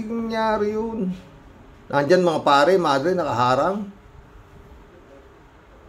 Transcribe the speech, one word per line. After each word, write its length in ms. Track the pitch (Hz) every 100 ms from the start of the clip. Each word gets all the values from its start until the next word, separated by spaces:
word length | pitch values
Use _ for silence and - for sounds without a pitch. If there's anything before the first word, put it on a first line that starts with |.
| 214
nangyari 640 | 233 226 220 220 214 208
yun. 400 | 214 226 214 185 180 - - - - - - -
Nandyan 320 | 139 139 180
mga 160 | 175 151
pare, 320 | 151 143 151 190
madre, 320 | 160 139 160
nakaharang. 720 | 180 147 117 123 131 165 208 202 - - - - - - - - - - - - - - - - - - -